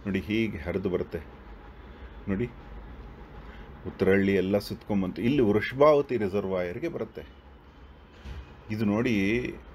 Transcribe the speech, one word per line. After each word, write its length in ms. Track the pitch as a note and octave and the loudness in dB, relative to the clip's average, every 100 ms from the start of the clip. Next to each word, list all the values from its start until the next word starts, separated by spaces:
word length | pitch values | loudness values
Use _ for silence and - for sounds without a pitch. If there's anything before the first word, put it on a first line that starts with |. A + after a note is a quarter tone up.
| G#2+ | -2
ನೋಡಿ, 140 | F#2+ | -2
ಹೀಗೆ 380 | F#2 G#2+ A2 G2+ | 0 0 0 -2
ಹರಿದು 320 | D#2+ F2+ F#2+ | -4 -2 0
ಬರುತ್ತೆ. 280 | F2+ F#2 E2+ - - - - - - - - - - - | 0 -2 -6 -10 -16 -18 -18 -18 -18 -18 -16 -16 -12 -4
ನೋಡಿ, 180 | G2 A#2+ - - - - - - - - - - - - - F#2 | -2 -2 -6 -16 -16 -14 -14 -16 -16 -16 -16 -16 -16 -16 -14 -12
ಉತ್ತರಹಳ್ಳಿ 480 | - F#2+ G2 G2 | 2 6 6 6
ಎಲ್ಲ 240 | G2 F#2 G2+ | 4 4 2
ಸುತ್ಕೊಂಬಂತು, 640 | - G2+ - G#2 F#2 - | 0 -8 -2 0 0 0
ಇಲ್ಲಿ 200 | A#2 C#3+ | 2 4
ವೃಷಭಾವತಿ 720 | A2 G#2 - B2+ D3 D3 C#3 B2 | 4 4 2 6 8 8 4 0
ರಿಸರ್ವಾಯರ್‌ಗೆ 720 | G#2 G2+ G2 F#2+ F2+ F#2 D#3+ | 0 0 0 0 -2 -4 -6
ಬರುತ್ತೆ. 340 | C3 A2+ - D2+ - - - - - - - - - - - - - - | -6 -8 -10 -16 -18 -20 -20 -20 -20 -20 -20 -20 -18 -14 -14 -14 -18 -8
ಇದು 140 | G#2+ | -2
ನೋಡಿ, 720 | G#2+ G#2 B2+ G#2+ G2 A#2 B2 - - | 2 2 2 2 2 0 -2 -8 -16